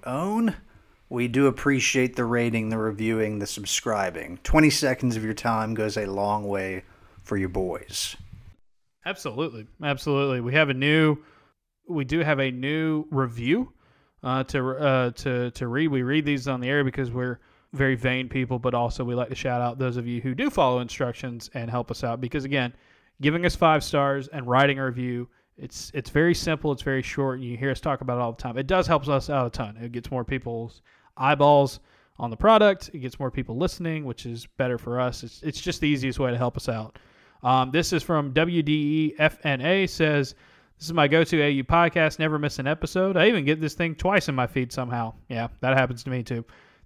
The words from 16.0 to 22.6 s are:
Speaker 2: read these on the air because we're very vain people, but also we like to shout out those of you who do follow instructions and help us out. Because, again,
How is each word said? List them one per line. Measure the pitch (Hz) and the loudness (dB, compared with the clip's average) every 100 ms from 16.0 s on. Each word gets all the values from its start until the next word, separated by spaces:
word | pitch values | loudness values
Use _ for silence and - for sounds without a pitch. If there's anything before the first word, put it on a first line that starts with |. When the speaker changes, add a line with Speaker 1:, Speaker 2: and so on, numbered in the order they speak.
Speaker 2:
read | 123 151 147 | 2 2 2
these | 139 135 | 0 -2
on | 127 | -4
the | 123 | 0
air | 143 | 0
because | 135 139 123 | 0 -2 -4
we're | 123 127 117 _ _ _ | -4 -4 -6 _ _ _
very | 135 135 123 | 0 2 2
vain | 127 127 127 | 0 0 -2
people, | 135 123 127 | -2 -2 -2
but | 123 | 0
also | 120 120 - | 0 0 -2
we | 120 123 | -2 -2
like | 120 | -4
to | 131 | -4
shout | 131 123 | -2 -2
out | 120 123 | -2 -2
those | 127 123 | -2 -2
of | 120 | -4
you | 120 | -4
who | 131 127 | -4 -2
do | 285 | -2
follow | - 131 123 | 2 2 2
instructions | 123 - 123 - 127 120 - | -2 -4 -4 -4 -10 -10 -12
and | 120 117 | -8 -4
help | 120 - | -4 -4
us | - | -6
out. | 120 117 | -6 -4
Because, | 123 147 135 | -4 -4 -2
again, | 139 | 0